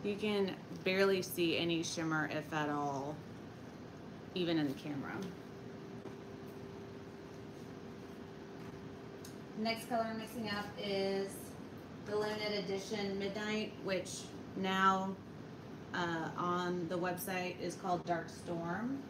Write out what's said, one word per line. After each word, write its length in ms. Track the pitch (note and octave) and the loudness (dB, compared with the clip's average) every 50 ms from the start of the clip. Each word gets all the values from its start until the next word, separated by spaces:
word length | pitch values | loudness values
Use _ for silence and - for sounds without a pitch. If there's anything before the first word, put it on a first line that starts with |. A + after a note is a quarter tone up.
| - | 2
You 120 | G3+ G3+ | 0 0
can 400 | G3 G#3+ G#3+ G#3 G3+ G3 F#3 - - - - F3 E3+ D#3+ | 2 2 4 6 6 4 4 2 -4 -8 -8 -8 0 2
barely 380 | F#3+ F#3 F#3+ G3 G3 G3 F#3+ | 4 6 8 8 8 8 6
see 340 | F3 - - F3 F3 E3 D3+ | 4 0 2 4 4 6 6
any 280 | - E3+ E3+ E3+ D#3+ E3 | 4 4 4 4 4 2
shimmer, 440 | - - F3 E3 D#3+ D#3+ D#3 D3+ - A#2 | 0 0 0 2 4 4 4 4 2 0
if 180 | D#3 D3+ D#3 | -2 -2 0
at 180 | E3 D#3 D3+ D3 | 2 2 2 4
all, 460 | D3 D3 C#3+ C#3+ C#3 C3+ C#3 C#3+ D3+ D#3 - - - - - - - - - - - - - - - - - - - - - - - | 2 2 2 2 0 0 -2 -2 -4 -6 -8 -10 -10 -10 -10 -10 -10 -10 -12 -12 -12 -12 -12 -12 -12 -12 -12 -10 -10 -10 -10 -4 0
even 240 | F3+ F3 E3 E3+ | 0 2 4 6
in 100 | D#3+ D3+ | 6 6
the 60 | C#3 C3+ | 4 2
camera. 400 | - - D3+ C#3+ C#3 A#2+ - - G#2+ F#2+ F2+ - - - - - - - - - - - - - - - - - - - - - - - - - - - - - - - - - - - - - - - - - - - - - - - - - - - - - - - - - - - - - - - - - - - - - - - - - - - - - - - - - - - - - G#3+ | 0 -4 -4 -2 -2 -2 -2 -2 -4 -4 -4 -6 -8 -10 -10 -10 -10 -10 -10 -10 -10 -10 -10 -10 -8 -8 -8 -10 -10 -10 -10 -10 -10 -10 -10 -10 -10 -10 -10 -10 -10 -10 -10 -10 -10 -10 -10 -10 -10 -10 -10 -10 -10 -10 -10 -10 -10 -10 -10 -10 -10 -10 -10 -10 -10 -10 -10 -10 -10 -10 -10 -10 -10 -10 -10 -10 -10 -8 -8 -8 -8 -10 -10 -10 -10 -10 -10 -10 -10 -10 -10 -10 -10 -10 -8 -4 0
Next 280 | G#3+ A3+ A3+ A3 - | 2 2 2 0 0
color 200 | - B3 A3+ A3+ A3+ | 2 2 2 4 2
I'm 80 | A3 | 0
mixing 320 | A3 A3 - - B3 A3 G#3 | -2 -4 -4 -4 -4 -2 0
up 160 | G#3 G#3 G3+ G3+ - G3+ | 0 0 -2 -4 -4 -4
is 480 | G#3 G3+ G3 G3 G3 G3 G3 G3 G3 G3 - - - - - - - - - - - - - - - | 0 2 4 4 4 4 4 2 2 0 -2 -6 -8 -8 -8 -10 -10 -10 -10 -10 -10 -10 -10 -8 -4
the 80 | - G#3 | 0 2
limited 500 | G#3 G#3+ G#3+ G#3+ G#3+ G#3+ G#3+ G#3 G3+ F#3 | 2 2 2 2 0 0 0 0 0 2
edition 540 | F#3+ G3 F#3+ F#3+ - A3 G#3 G3+ G3 G3 G3 | 0 0 0 0 -2 0 0 2 0 2 2
Midnight, 540 | G3+ G3 F#3+ G#3+ G#3+ G#3+ G#3+ A3 G#3+ - - - - | 0 0 0 0 0 2 2 2 0 0 -4 -4 0
which 380 | F#3 F#3+ F3+ F3+ - - - - - - - - - - | 0 2 2 0 -2 -6 -6 -8 -8 -10 -10 -10 -6 -2
now, 600 | F#3+ F#3+ F#3+ F#3 F#3+ F#3+ F#3+ F#3+ F#3+ F#3+ F#3+ G3 - - - - - - - - - - - - - - - - | 0 2 4 6 8 8 8 8 8 4 0 -2 -4 -8 -12 -12 -12 -12 -12 -12 -12 -12 -12 -10 -10 -10 -4 -2
uh, 360 | F3+ F3 E3+ E3+ E3 D#3+ E3 D#3 | 0 0 2 0 0 -2 -2 -2
on 520 | - F3 F3+ F3 F3+ F3+ F3 F3+ F3+ F3 E3 | 0 2 2 4 4 4 2 2 2 0 0
the 80 | F#3 | 0
website 640 | E3+ F3+ F3+ F3 F3 - G3 F#3 F#3 F3+ F3+ F3 - | 2 2 2 0 0 -2 -2 0 0 0 0 -2 -2
is 140 | - F3+ E3+ | -4 -4 -4
called 280 | - - F#3 F3+ E3+ - | -2 2 2 2 2 4
Dark 200 | - E3+ E3 D#3+ | 2 2 2 2
Storm. 680 | - - - - F3 F3 E3 E3+ F3 F#3 G3+ A3+ B3+ C#4 C#4 C#4+ | -4 -8 -8 -4 -2 -2 0 0 0 0 0 0 0 0 -2 -4